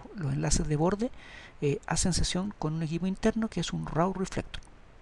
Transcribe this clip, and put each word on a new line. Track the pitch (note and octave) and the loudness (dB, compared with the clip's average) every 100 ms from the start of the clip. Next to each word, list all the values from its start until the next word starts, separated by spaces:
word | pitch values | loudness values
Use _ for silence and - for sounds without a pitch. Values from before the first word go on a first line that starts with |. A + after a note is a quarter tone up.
| - G#3+ | -6 -4
los | C#3+ | -2
enlaces | C#3+ D#3 - D#3 | 0 2 2 4
de | D3 | 2
borde, | E3+ G3+ A#3+ - - - - - | 2 2 0 -4 -16 -16 -18 -2
eh, | C#3+ - - | 0 0 0
hacen | D#3+ F#3+ | 2 2
sesión | D#3+ - F3 G3+ - | 4 2 0 -2 -2
con | D3+ | -2
un | D#3+ | 0
equipo | D#3+ E3 F#3+ | -2 0 -2
interno | G3 A3 A3 A3 | 2 2 2 0
que | F3+ | -2
es | E3 | -2
un | E3 D#3 | -2 0
route | D3 F3+ F#3 | 2 2 2
reflector. | F#3+ - - - - - - - | -2 -4 -6 -8 -12 -16 -20 -20